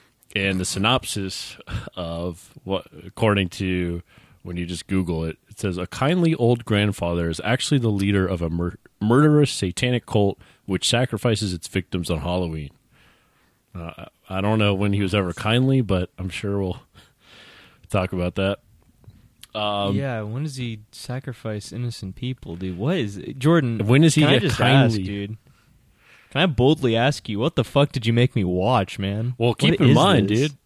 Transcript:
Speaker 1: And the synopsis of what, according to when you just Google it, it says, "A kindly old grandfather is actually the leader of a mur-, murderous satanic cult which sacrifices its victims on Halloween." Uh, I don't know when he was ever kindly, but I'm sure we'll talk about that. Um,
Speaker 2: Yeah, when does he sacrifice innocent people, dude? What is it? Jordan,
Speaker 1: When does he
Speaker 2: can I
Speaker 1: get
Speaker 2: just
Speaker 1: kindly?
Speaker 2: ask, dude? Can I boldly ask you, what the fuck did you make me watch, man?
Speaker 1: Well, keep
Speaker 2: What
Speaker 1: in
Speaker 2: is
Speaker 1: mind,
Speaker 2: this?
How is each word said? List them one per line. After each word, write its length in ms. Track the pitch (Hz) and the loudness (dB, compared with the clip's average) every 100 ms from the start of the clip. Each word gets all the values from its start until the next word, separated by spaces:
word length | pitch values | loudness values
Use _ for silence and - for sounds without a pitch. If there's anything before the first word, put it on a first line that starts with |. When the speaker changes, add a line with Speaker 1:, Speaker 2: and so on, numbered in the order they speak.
| _ _ _ 101 | _ _ _ -4
Speaker 1:
And 240 | 98 92 | -2 -2
the 60 | 90 | -4
synopsis 920 | 98 110 131 - 104 95 - - - - - - 92 | -2 0 0 -2 -8 -8 -10 -14 -16 -12 -12 -10 -10
of 580 | 82 82 90 85 - - | -8 -6 -8 -10 -16 -14
what, 240 | 95 95 - - 98 | -6 -6 -8 -20 -14
according 440 | - 110 101 90 | -2 2 2 0
to 520 | - 92 90 87 85 - _ _ _ | -4 -4 -2 -2 -6 -10 _ _ _
when 120 | 90 87 | -12 -8
you 80 | 87 | -8
just 220 | 85 - | -8 -4
Google 360 | 95 87 80 80 | -2 0 -2 -4
it, 120 | - - | -8 -16
it 100 | - | -8
says, 180 | 101 90 | -6 -4
"A 100 | 90 | -6
kindly 460 | - 135 180 165 - | -4 0 2 0 2
old 300 | 117 120 - | 2 2 0
grandfather 640 | 104 104 - 85 87 82 | 0 0 0 -2 -2 -2
is 120 | 82 | -2
actually 360 | 107 127 - 139 | -2 -2 0 2
the 100 | 113 | 2
leader 360 | 101 98 98 92 | 2 2 2 2
of 140 | 87 | 0
a 80 | 82 | -2
mur-, 280 | 85 87 - _ - | -2 -4 -6 _ -4
murderous 520 | 107 131 151 151 139 | 2 4 6 6 2
satanic 540 | - 92 - 123 123 - | 0 -6 -2 -2 -2 0
cult 320 | 107 98 - - _ - | 2 2 -2 -12 _ -6
which 220 | 92 - | -4 0
sacrifices 640 | 120 127 110 123 104 98 | 0 0 -2 -2 0 -2
its 140 | 87 - | -6 -6
victims 420 | 95 - 90 85 | -6 -4 -4 -4
on 100 | 80 | -4
Halloween." 520 | 85 90 85 80 71 - _ _ _ _ _ _ _ _ _ 90 | -2 -2 -4 -6 -10 -16 _ _ _ _ _ _ _ _ _ -14
Uh, 300 | 82 - - _ - | -14 -14 -18 _ -8
I 120 | 95 | -2
don't 180 | 101 110 | 0 2
know 140 | 104 | 2
when 200 | 98 101 | 2 0
he 80 | 101 | 0
was 120 | 95 104 | 0 0
ever 180 | 90 | -2
kindly, 480 | - 107 120 131 135 | -2 0 2 2 2
but 280 | 101 90 90 - | 2 0 -2 -8
I'm 120 | 92 | -10
sure 300 | - 101 101 | -6 -4 -2
we'll 220 | 92 - _ _ _ _ _ - - - - _ - | -2 -6 _ _ _ _ _ -20 -20 -20 -20 _ -4
talk 220 | 101 92 | -2 -2
about 220 | 90 87 98 | -2 -4 -2
that. 240 | 95 101 _ _ _ _ - - _ _ - | -2 -4 _ _ _ _ -20 -20 _ _ -14
Um, 420 | 107 104 101 101 101 | -6 -4 -2 0 0
Speaker 2:
Yeah, 240 | 135 113 | -2 -4
when 220 | 104 123 | -6 -6
does 120 | 151 135 | -8 -6
he 240 | 120 107 - | -8 -10 -14
sacrifice 800 | - - 127 135 117 110 104 - | -16 -10 -10 -10 -10 -8 -8 -8
innocent 420 | 104 120 - 95 - | -8 -8 -8 -12 -8
people, 400 | 127 127 - 85 | -8 -8 -10 -8
dude? 220 | 92 87 | -6 -4
What 200 | 131 185 | -2 -2
is 200 | 101 98 | -4 -8
it? 200 | - 135 | -12 -2
Jordan, 480 | 147 170 123 113 107 | 2 4 2 0 4
Speaker 1:
When 160 | 135 | 6
does 140 | 160 151 | 6 6
he 60 | |
Speaker 2:
can 80 | 147 | 4
I 40 | |
Speaker 1:
get 80 | 127 | 4
Speaker 2:
just 140 | 143 - | 2 2
Speaker 1:
kindly? 420 | 127 139 123 107 | 4 6 6 2
Speaker 2:
ask, 40 | 92 | -2
dude? 320 | 101 101 110 _ _ _ _ _ _ _ _ _ | -6 -8 -10 _ _ _ _ _ _ _ _ _
Can 100 | 135 | 0
I 40 | 180 | 0
boldly 500 | 120 131 156 127 113 | 4 4 4 2 2
ask 320 | 135 - - | 2 0 -4
you, 120 | 101 | -2
what 180 | 147 - | -2 0
the 80 | - | 0
fuck 260 | 143 143 | 2 2
did 140 | 127 113 | 0 0
you 80 | |
make 200 | 117 127 113 | 4 2 2
me 100 | 90 | 0
watch, 520 | 90 104 123 92 - | 0 2 0 0 -4
man? 380 | 98 104 120 123 | -4 -4 -4 -2
Speaker 1:
Well, 160 | 120 | 0
keep 180 | - 147 | 2 2
Speaker 2:
What 100 | 170 | 4
Speaker 1:
in 80 | 131 | 6
Speaker 2:
is 60 | 135 | 6
Speaker 1:
mind, 340 | 190 143 98 | 6 4 4
Speaker 2:
this? 220 | 110 147 139 | 2 0 -4